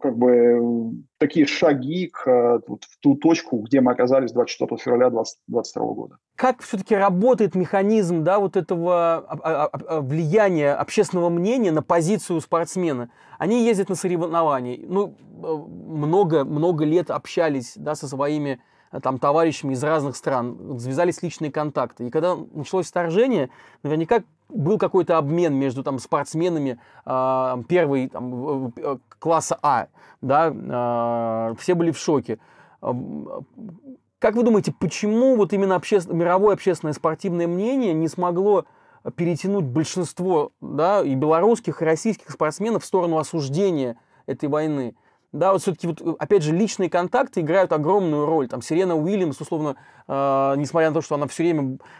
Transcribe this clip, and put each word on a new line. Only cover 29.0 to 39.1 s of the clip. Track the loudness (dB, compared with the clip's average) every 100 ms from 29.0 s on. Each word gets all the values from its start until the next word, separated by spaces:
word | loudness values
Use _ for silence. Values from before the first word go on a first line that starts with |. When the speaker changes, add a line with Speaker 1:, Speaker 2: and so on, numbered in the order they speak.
| _ -8
Speaker 2:
класса | 0 0 0 -2
А, | 0 0 -2 _ -20 -12
да, | 0 2 2 -2
а, | -6 -4 -2 -2 -2 -2 -2 -2 -4 -6
все | -2 0
были | 0
в | -2
шоке. | -2 -2 -2 -10 _ _ _ _
Ам, | -8 -6 -8 -12 -12 -14 -14 -18 -20 -18 -20 -20 _ -2
как | -2 2
вы |
думаете, | 2 2 0 -4
почему | -6 -4 -2 2 4 4
вот | 2
именно | 2 2 0
обще-, | 2 0 0
мировое | -2 2 4 4
общественное | 4 0 -2 -4
спортивное | -2 -2 -2 -4 -2 -2
мнение | -2 -2 0 0
не | 0 -2
смогло | -2 -2 0 2 2 0 _ _ _ -14